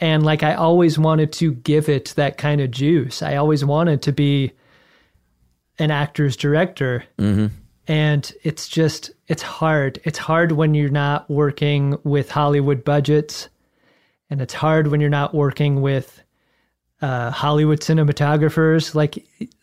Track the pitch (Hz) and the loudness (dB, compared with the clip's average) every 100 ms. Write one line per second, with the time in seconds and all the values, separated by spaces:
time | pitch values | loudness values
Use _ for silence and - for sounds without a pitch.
0 | 165 156 151 151 151 - 165 175 170 151 | 0 2 2 2 0 0 2 4 4 2
1 | 156 156 151 - 165 123 - 151 151 139 | 2 2 0 0 -2 -2 0 0 2 -2
2 | - - 143 - 147 147 131 120 143 170 | -2 -2 -2 -2 -2 0 -2 0 2 2
3 | 123 - 151 143 151 151 139 147 170 143 | 0 -6 -4 0 2 2 2 2 2 0
4 | - 139 143 143 131 _ _ _ _ _ | -2 0 2 2 -2 _ _ _ _ _
5 | _ _ _ _ _ _ _ - 156 147 | _ _ _ _ _ _ _ -4 -2 0
6 | 147 - 143 - 143 151 185 - 131 120 | -2 0 -2 0 0 2 0 -2 -4 -4
7 | - - 101 101 107 - - _ - 156 | -8 -2 0 2 0 -4 -20 _ -4 0
8 | 151 147 - - 160 151 - 160 160 156 | 2 0 -4 -8 -8 -8 -6 0 0 -2
9 | - - - 156 - - 160 151 135 - | -14 -16 -8 -8 -6 -4 0 0 0 -4
10 | 160 - - 160 170 151 156 151 143 147 | -8 -8 -2 0 2 2 2 2 0 0
11 | 143 147 - 147 147 143 147 143 139 143 | 0 -2 -2 0 0 0 -2 0 0 -2
12 | 147 143 131 156 147 143 139 135 147 147 | -2 -2 -2 0 2 2 2 0 0 0
13 | 143 151 151 - - _ _ _ _ _ | 2 0 0 -12 -16 _ _ _ _ _
14 | _ _ - 143 127 - 151 160 151 147 | _ _ -10 -8 -6 -2 0 2 2 0
15 | 147 143 143 151 143 - 147 139 139 135 | 0 0 -2 0 -2 0 0 0 0 -2
16 | - - _ _ _ _ _ _ _ - | -4 -20 _ _ _ _ _ _ _ -8
17 | 143 127 120 127 147 151 151 151 - 160 | -4 -4 -4 -4 0 2 2 0 0 2
18 | 151 143 147 151 156 160 160 160 156 151 | 2 0 0 2 0 2 2 2 0 -2
19 | 151 - _ - 226 _ | -2 -4 _ -14 -14 _